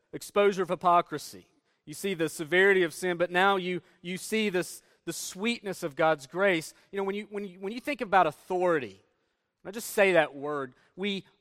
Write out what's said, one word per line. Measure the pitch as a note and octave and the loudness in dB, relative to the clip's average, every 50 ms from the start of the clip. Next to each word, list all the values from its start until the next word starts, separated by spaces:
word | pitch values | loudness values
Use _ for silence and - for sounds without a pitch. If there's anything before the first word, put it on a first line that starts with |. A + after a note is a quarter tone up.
| _ _ | _ _
exposure | - D3 - - - G3+ G3+ G3+ G3 F#3 F#3 | -14 -14 -10 -4 2 4 4 4 4 0 -2
of | D#3+ | -4
hypocrisy. | F3 D#3+ - F3+ E3+ F3 - - D#3 C#3 - - - F2+ E2+ _ _ _ _ _ _ _ _ | -4 -2 2 4 4 4 4 0 -4 -10 -10 -12 -18 -18 -20 _ _ _ _ _ _ _ _
You | D3 D3+ | -18 -14
see | - - G3+ F#3 | -8 -6 -4 -2
the | D#3 E3 D3+ | -2 -2 -4
severity | - - E3 C#3 E3+ F#3 F#3+ G3+ F#3+ F#3 F3 | -4 -6 -6 0 2 4 6 6 6 4 2
of | D#3 - | 0 -2
sin, | - F#3 F3+ F3 E3 | -4 -4 -4 -2 -2
but | F3 F3 | -2 0
now | F3 F3+ F#3+ G3+ G3 F#3+ | 2 4 4 4 4 2
you, | F3 F3+ F3+ E3 - _ _ _ | 0 -2 -4 -6 -8 _ _ _
you | - F3 F#3 F3 | -10 -10 -8 -8
see | - - A3 A3 G#3+ G#3 | -6 -2 0 0 2 2
this, | F3+ F3+ E3 - - - _ _ _ _ - | 2 0 -2 -2 -6 -18 _ _ _ _ -10
the | E3+ D#3+ | -10 -10
sweetness | - - - - F#3 G3+ A#3 A#3 - - G3 F3 - F3 | -8 -10 -12 -10 -4 -4 -4 -4 -4 -6 -10 -8 -6 -8
of | D#3+ C3+ | -6 0
God's | E3 E3 D#3 D#3 D3 C3+ - | 2 2 4 2 2 -2 -10
grace. | - F3+ G3 G3+ F3+ D#3+ D#3 - - _ _ _ | -4 0 2 2 2 2 -2 -6 -14 _ _ _
You | - G3 | -8 -6
know, | G3 | -4
when | G3 G3 | -4 -4
you, | G#3 G#3+ G#3 | -6 -8 -10
when | G#3 G3+ G#3 | -10 -10 -10
you, | F#3+ F3 F#3+ | -10 -12 -10
when | G3 G3 | -10 -8
you | A#3 B3+ | -8 -8
think | - D4+ C#4+ - | -6 -8 -6 -6
about | B3 F#3 F#3+ F#3+ F3 D#3 | -4 2 4 4 4 4
authority, | C#3+ - _ - F#3+ F3+ F3+ F3+ E3 D3+ B2 G2+ F#2+ - _ _ _ _ _ _ _ _ _ _ _ _ - | 0 -6 _ -6 -2 0 2 2 2 2 0 -4 -12 -16 _ _ _ _ _ _ _ _ _ _ _ _ -16
and | E3+ | -14
I | |
just | G3 A#3 - - | -14 -12 -12 -4
say | - G#3+ G3 F#3+ F3+ | 2 2 4 6 6
that | E3 D3+ C3 C#3 | 6 4 4 0
word, | C#3+ C#3 D3 D3 C#3+ C3+ B2+ - _ _ _ _ | -8 -8 -6 -6 -6 -6 -8 -12 _ _ _ _
we | F3 G3 G#3 G3 F#3 - _ _ _ | -8 -6 -4 -4 -6 -8 _ _ _